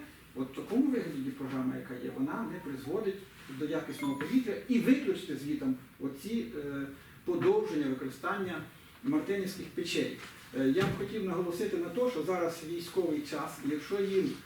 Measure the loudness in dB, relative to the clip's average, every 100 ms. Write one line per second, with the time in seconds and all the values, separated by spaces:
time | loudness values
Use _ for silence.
0 | -2 -18 -12 -6 -6 -6 0 4 4 4
1 | 0 -4 -4 -4 -4 -2 -2 -2 -6 -8
2 | -6 -2 -2 -2 -4 -6 -8 -8 -2 0
3 | 0 -4 -10 -18 -12 -4 -2 -2 -4 -4
4 | -2 -2 2 2 2 -2 2 4 6 6
5 | 4 0 -2 -4 -2 0 0 0 -4 -6
6 | -6 -4 -2 -2 -2 -6 -4 -4 -6 -8
7 | -18 -10 -2 4 6 6 4 0 0 0
8 | -4 -4 -2 0 -2 -4 -8 -14 -20 -6
9 | 2 2 2 0 0 -4 -6 -4 -2 0
10 | 0 -4 -12 -16 -8 2 4 6 4 2
11 | -2 -2 0 0 0 0 0 0 0 2
12 | 2 2 0 2 2 -2 -4 -6 -2 0
13 | 2 2 -2 -4 -4 -2 -2 0 0 0
14 | 2 4 2 -2